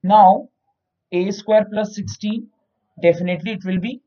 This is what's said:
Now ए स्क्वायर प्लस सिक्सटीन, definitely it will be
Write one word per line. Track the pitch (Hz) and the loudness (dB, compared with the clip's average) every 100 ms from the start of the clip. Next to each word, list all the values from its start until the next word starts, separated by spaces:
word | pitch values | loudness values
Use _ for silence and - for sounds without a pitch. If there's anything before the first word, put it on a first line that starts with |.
| 185 | 4
Now | 214 190 220 - _ _ _ _ _ _ | 6 6 4 -4 _ _ _ _ _ _
ए | 180 190 | -4 -4
स्क्वायर | 196 214 214 208 | -6 0 0 2
प्लस | 208 208 214 | -6 -6 -8
सिक्सटीन, | - - 208 233 - _ _ _ _ - | -12 -8 -8 -8 -10 _ _ _ _ -2
definitely | 170 170 180 175 175 214 | 0 0 -4 -6 -8 -8
it | 185 | -6
will | 185 214 | -6 -6
be | 269 | -12